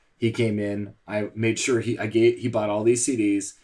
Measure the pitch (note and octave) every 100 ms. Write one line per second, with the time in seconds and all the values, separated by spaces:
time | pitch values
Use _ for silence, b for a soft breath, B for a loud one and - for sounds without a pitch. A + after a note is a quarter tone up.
0 | _ _ A#2 A2+ A2+ G#2 G2+ G2+ G#2 -
1 | - G#2 G#2 A2 A2+ G#2+ - A#2 A2+ A#2
2 | A2 A2 A#2+ A#2+ A#2 A2+ G#2 G#2 A2+ B2
3 | C#3+ A#2+ G#2 G2+ - -